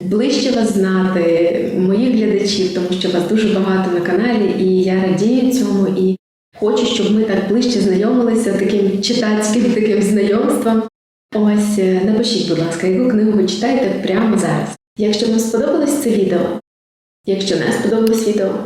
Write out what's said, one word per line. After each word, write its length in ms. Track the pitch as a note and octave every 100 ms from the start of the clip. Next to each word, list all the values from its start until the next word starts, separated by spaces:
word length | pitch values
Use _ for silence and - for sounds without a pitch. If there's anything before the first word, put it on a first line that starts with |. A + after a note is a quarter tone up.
ближче 500 | F3+ G#3+ C4+ - C4
вас 220 | A#3 G#3+
знати, 960 | G3 F#3+ F#3 F#3 F3+ E3+ E3 E3+ - - -
моїх 380 | F#3 G3+ B3+ A3+
глядачів, 580 | G#3+ G3 G3+ - F#3
тому 140 | - F3+ F#3
що 100 | F3+
вас 180 | F3 -
дуже 300 | G#3+ G#3 F#3+
багато 320 | F#3+ F#3+ F#3
на 100 | F3
каналі, 540 | F3 F#3 A#3+ A3 F#3+ F#3+
і 240 | F#3 F#3
я 180 | F#3+ F#3
радію 520 | F#3 - G#3+ B3+ B3+
цьому, 340 | - G3+ G3 F#3+
і 300 | F#3+ F#3 F#3 _ _ _ -
хочу, 260 | G#3 B3 -
щоб 260 | - F#3+
ми 120 | G#3+
так 240 | G#3+ F#3+ -
ближче 320 | A3+ B3 G#3
знайомилися, 720 | F#3+ F#3 G#3+ B3 A#3 A3+ G3+
таким 480 | F#3 G3 G#3 F#3+ G3
читацьким 720 | - A#3+ G#3+ G#3+ G#3+ A#3 -
таким 280 | A3 G#3+ G#3
знайомством. 840 | G3 G3+ F#3+ G#3+ C4+ - A3+ A3 A3 _ _ _ _ G#3+
Ось, 440 | G#3 G#3 G#3 G#3
е, 220 | F#3 F#3 G3+
напишіть, 440 | A3 A#3+ F#3+ E3+
будь 100 | D#3+
ласка, 280 | E3 - F#3
яку 220 | F#3 B3+
книгу 220 | G#3+ G#3+
ви 160 | G#3 -
читаєте 600 | - A#3+ C4 G3 - E3+
прямо 300 | G3 A3+ F#3+
зараз. 320 | E3 D3+ D3+ - _ -
Якщо 300 | G#3+ G#3+ A3+
вам 120 | A3+
сподобалось 640 | A3+ A3+ D4 E4+ C#4+ -
це 60 | A#3
відео, 500 | G3 F#3+ F3 - - - _ _ _ _ _ -
якщо 300 | F#3+ - E3
не 160 | -
сподобалось 560 | - - A3 A3 A3+ G#3+
відео 220 | G#3 F#3+ -